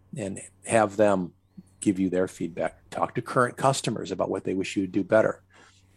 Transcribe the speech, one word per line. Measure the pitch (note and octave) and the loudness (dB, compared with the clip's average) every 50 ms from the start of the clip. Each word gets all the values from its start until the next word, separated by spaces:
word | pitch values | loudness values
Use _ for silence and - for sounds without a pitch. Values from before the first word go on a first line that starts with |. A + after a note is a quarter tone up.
| _ _ - B2 | _ _ -8 -8
and | G#2 F#2+ F#2+ - - - - _ _ | -6 -6 -6 -10 -12 -18 -20 _ _
have | - A#2 A2+ G#2+ G2+ G2 G#2+ | 0 2 2 2 2 4 4
them | G#2+ G#2 G2 F#2+ F2+ E2 - _ _ _ _ - - _ _ _ | 4 4 4 2 0 -4 -8 _ _ _ _ -20 -20 _ _ _
give | - G#2+ F#2+ F#2 | 0 0 2 2
you | F#2+ F2+ | 0 0
their | F2 F2+ F#2 F#2 | 2 0 0 -2
feedback. | - - F#2 E2 E2+ F2 E2 E2 - - _ - | -2 -6 -8 -8 -6 -6 -6 -6 -6 -8 _ -12
Talk | - - F2 - - | -4 -4 -4 -2 -2
to | B2+ | -6
current | - - - C3 B2 B2 B2+ - | -6 -2 0 2 2 2 0 0
customers | - C3+ C#3 - - C#3 A2 - - F2 | 0 2 2 2 -2 -4 -4 -4 -6 -6
about | F#2+ F2+ F#2+ G2 | -2 -2 -2 -2
what | G2 G2 - | -2 -2 -2
they | G2 F#2 | -2 -2
wish | F#2+ F#2 - - | -2 -4 -2 -2
you'd | G#2 F#2+ F#2 | -2 -4 -2
do | F2+ G2+ F#2+ | -2 -2 0
better. | F2+ G#2+ A2 G#2 G2 - - _ _ _ - - - _ _ _ _ _ | 4 4 4 4 4 0 -4 _ _ _ -20 -20 -20 _ _ _ _ _